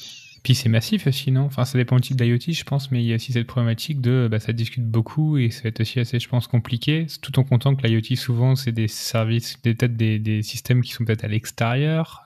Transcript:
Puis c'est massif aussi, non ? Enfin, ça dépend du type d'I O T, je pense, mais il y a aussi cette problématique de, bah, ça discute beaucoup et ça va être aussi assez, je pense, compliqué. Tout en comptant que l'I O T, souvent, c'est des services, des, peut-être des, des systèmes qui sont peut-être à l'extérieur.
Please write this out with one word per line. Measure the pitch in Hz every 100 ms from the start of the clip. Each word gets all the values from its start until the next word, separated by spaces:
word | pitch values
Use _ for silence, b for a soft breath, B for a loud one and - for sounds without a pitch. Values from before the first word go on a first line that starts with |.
| B B B B
Puis | - 123
c'est | 113
massif | 113 - 214 143
aussi, | 131 135
non ? | 131 139
Enfin, | -
ça | - 127
dépend | 120 127
du |
type | - 131
d'I | 120
O | 120
T, | -
je | 160
pense, | - 143 135
mais | 127
il | 117
y |
a | 113
aussi | -
cette | 120 113
problématique | 123 117 113 - 143
de, | 120 127 117
bah, | 107
ça | -
discute | 117 113 127 117
beaucoup | 113 107 151 156 147
et | 117
ça | -
va | 117
être | 110
aussi | 110 127
assez, | 117 117
je | -
pense, | 123 -
compliqué. | 120 - 120 - 156 156 -
Tout | - 135
en |
comptant | 131 117 139 135
que | 120
l'I | 113
O |
T, | 110 123
souvent, | - 117 127 131
c'est | 123
des | 113 107
services, | - - 113 110 117 - -
des, | 117 110
peut-être | 123 113
des, | 113 107
des | 107 107
systèmes | 107 120 - 123
qui | 117
sont | - 113
peut-être | 107
à | 107
l'extérieur. | 107 - - 117 131 151 160 165 -